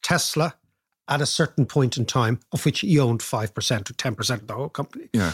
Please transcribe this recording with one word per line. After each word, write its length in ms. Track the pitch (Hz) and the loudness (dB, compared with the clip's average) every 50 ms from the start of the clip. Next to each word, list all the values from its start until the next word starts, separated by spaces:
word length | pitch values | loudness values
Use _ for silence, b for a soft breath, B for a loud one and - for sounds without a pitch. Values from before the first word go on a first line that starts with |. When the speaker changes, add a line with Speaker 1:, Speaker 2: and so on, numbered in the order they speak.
| - | -2
Speaker 1:
Tesla 520 | - 180 165 - - - 156 143 131 - _ _ _ _ _ _ _ _ _ _ - | 0 0 0 0 0 0 0 0 0 -2 _ _ _ _ _ _ _ _ _ _ -2
at 120 | 143 143 | -2 0
a 60 | 147 | 0
certain 400 | - - - 165 - - - 131 | 0 0 0 0 0 2 0 0
point 300 | - - 151 131 120 - 131 | 2 2 2 2 2 2 0
in 80 | 117 | -2
time, 340 | - - 131 120 110 120 120 - _ - | 0 0 2 2 2 0 -2 -4 _ -6
of 120 | 151 - | -2 0
which 160 | 156 - - | 0 0 0
he 180 | - 208 170 147 | 2 4 4 4
owned 240 | 135 120 117 113 - | 4 4 2 0 -2
five 320 | - - 113 107 104 - | -4 -4 -2 -2 -4 -4
percent 360 | - - - 127 107 98 - | -4 -2 -2 -2 -2 -4 -6
or 40 | - | -8
ten 200 | - - 131 107 | -6 -4 -4 -2
percent 280 | - 113 113 127 110 110 | -2 -2 -4 -4 -4 -6
of 60 | 104 | -8
the 60 | 104 | -8
whole 140 | 113 139 151 | -8 -8 -8
company. 380 | - - 147 - - 262 339 - - | -6 -8 -8 -8 -10 -16 -10 -4 0
Speaker 2:
Yeah. 200 | 226 95 85 | 0 0 0